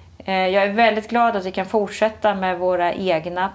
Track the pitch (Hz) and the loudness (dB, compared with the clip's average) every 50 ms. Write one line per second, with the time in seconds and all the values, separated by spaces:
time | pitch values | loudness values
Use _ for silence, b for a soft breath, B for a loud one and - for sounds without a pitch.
0 | B B B - - - 190 190 185 185 190 202 196 202 202 226 233 220 208 214 | B B B -14 -8 -4 -2 0 0 2 2 2 2 2 2 4 4 4 4 2
1 | 214 - 233 240 233 233 214 196 185 190 185 190 185 190 - 214 202 202 - - | -2 -2 0 2 2 2 0 -2 -4 -4 -4 -6 -4 -2 -2 -2 -2 -2 -2 0
2 | 214 220 220 - - 214 196 190 185 185 185 175 180 185 180 175 175 175 - - | 0 0 0 0 0 0 0 0 0 -2 -2 0 0 0 2 2 2 0 0 0
3 | 190 185 170 156 160 175 175 180 185 196 | 0 0 0 0 -2 -4 -4 -4 -4 -4